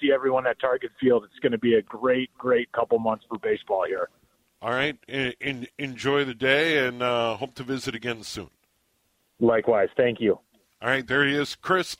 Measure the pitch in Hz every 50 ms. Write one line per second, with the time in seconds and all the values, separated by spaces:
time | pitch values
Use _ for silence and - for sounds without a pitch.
0 | 147 139 135 131 131 135 131 131 123 123 117 - - 127 127 120 - 117 - -
1 | 131 127 123 113 104 - _ - - 135 120 110 123 120 113 110 101 - - 107
2 | 120 127 127 127 127 - _ - 120 127 123 120 120 - - 117 117 - 120 113
3 | 113 113 110 110 - - 113 101 - 110 107 107 - - 104 95 90 85 95 92
4 | 87 - _ _ _ _ _ _ _ _ _ _ - 113 120 127 139 151 143 -
5 | _ - 127 135 131 123 120 - - 139 135 123 120 - _ - 143 135 127 113
6 | 107 139 139 143 143 131 120 110 131 131 135 147 160 165 156 147 131 127 123 123
7 | 123 123 123 120 117 113 110 101 139 131 - - 127 123 135 127 - 139 117 113
8 | 110 120 117 113 104 - - 107 92 - _ _ _ _ _ _ _ _ _ _
9 | _ _ _ _ _ _ _ - 117 117 117 110 - 120 113 104 95 92 - -
10 | 127 120 113 - 113 101 92 - _ _ _ _ _ _ _ _ - 120 131 135
11 | 127 - 127 143 143 139 143 147 143 - - - - - 185 180 170 - -